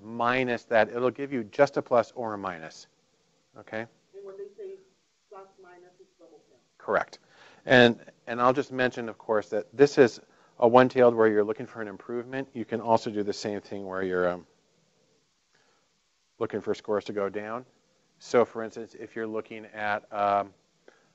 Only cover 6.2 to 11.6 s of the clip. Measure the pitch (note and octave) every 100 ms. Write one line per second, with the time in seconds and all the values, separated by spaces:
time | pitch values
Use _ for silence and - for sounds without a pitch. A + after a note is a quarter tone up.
6.2 | - - _ _ _ _ - F#2 - -
7.2 | _ - - - - B2+ A#2+ A2 - _
8.2 | - A#2+ B2 C3 C3 B2+ B2+ B2 A2+ -
9.2 | - G#2+ - G#2 - A#2 C#3+ D3+ A#2+ -
10.2 | - _ _ - A#2+ B2 B2+ B2+ B2 A2+
11.2 | A2 G#2 G#2 A2